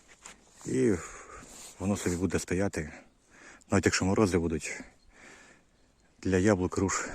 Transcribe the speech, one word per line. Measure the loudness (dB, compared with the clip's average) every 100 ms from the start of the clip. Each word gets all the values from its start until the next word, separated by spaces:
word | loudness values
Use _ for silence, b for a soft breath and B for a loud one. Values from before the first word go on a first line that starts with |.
| B -20 -20 -20 _ -14 -4
І | 2 2 2 B B B B B B B -6
воно | -2 0
собі | -2 0
буде | 0 -2
стояти, | -2 -2 -2 -4 -8 -12 -20 _ B B B B -2
навіть | 2 2
якщо | 2
морози | 2 4 4 4
будуть, | 0 -2 -6 -12 -16 -20 _ b b b b b b b b _ _ _
для | 0 4
яблук, | 4 4 2 0
груш | 0 -2 -6